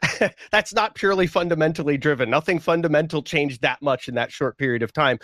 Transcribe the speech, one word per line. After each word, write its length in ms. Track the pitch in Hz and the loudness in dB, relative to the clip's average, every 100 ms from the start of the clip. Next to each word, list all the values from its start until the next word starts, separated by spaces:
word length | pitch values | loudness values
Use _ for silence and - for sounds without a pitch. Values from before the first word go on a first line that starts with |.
<laughs> 480 | - - 196 - - | -4 0 -2 -2 -2
that's 240 | 208 - | 0 0
not 200 | 214 214 | -2 -2
purely 320 | - 196 190 180 | 0 0 2 2
fundamentally 720 | 190 175 160 156 165 147 143 | 2 0 2 0 0 -2 0
driven. 320 | 147 135 117 | 0 0 2
Nothing 300 | 139 156 170 | 0 2 -2
fundamental 640 | - 170 165 147 160 156 | 2 0 2 2 2 -4
changed 400 | - 160 143 123 | -2 -2 -2 0
that 180 | 143 127 | -2 -2
much 260 | 143 127 - | -2 -2 -2
in 80 | 120 | -4
that 140 | 117 | -4
short 280 | - 131 - | -2 -4 -2
period 240 | 139 120 | -2 0
of 100 | 113 | -2
time. 260 | - 139 120 | 0 0 0